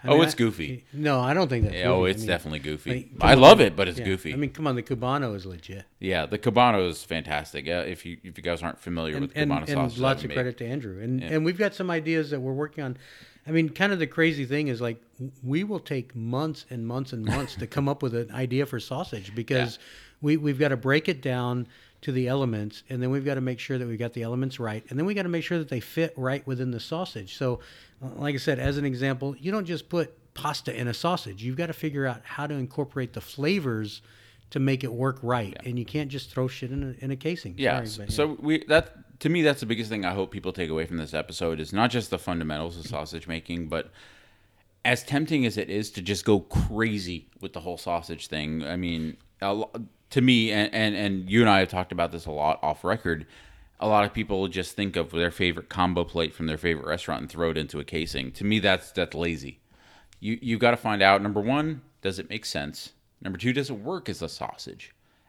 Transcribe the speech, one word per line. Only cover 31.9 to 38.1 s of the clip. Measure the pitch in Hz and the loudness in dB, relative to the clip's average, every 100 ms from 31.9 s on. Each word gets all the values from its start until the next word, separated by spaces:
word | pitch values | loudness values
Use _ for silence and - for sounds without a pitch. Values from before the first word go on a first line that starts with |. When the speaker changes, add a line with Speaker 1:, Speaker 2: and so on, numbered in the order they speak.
| 139 135 | -2 -2
Speaker 1:
out | 117 | -4
how | - - 147 | -10 -8 -4
to | |
incorporate | 143 127 - 135 135 123 | -4 -4 -4 -4 -4 -4
the | 110 | -6
flavors | - 135 147 202 135 110 107 - - - - - - | -10 -2 0 2 0 -2 -4 -8 -18 -20 -20 -20 -6
to | - | 0
make | 135 131 | 2 2
it | 147 | -2
work | 120 135 131 | -2 -2 0
right, | 120 123 98 - | 0 0 -2 -8
Speaker 2:
Yeah. | 123 | -6
Speaker 1:
and | 123 | -6
you | 113 | -4
can't | 151 139 | -4 -4
just | 135 - | -6 -6
throw | 131 127 | -4 -2
shit | - 123 | -4 -6
in | 139 135 120 | -4 -6 -6
a, | |
in | 135 | -6
a | 135 | -4
casing. | 160 175 98 92 | -4 -4 -6 -2
Speaker 2:
Yeah, | - 131 | 0 0
Speaker 1:
Sorry, | 110 | -2
Speaker 2:
s-, | 104 | -6
Speaker 1:
but, | |
yeah. | 104 | -2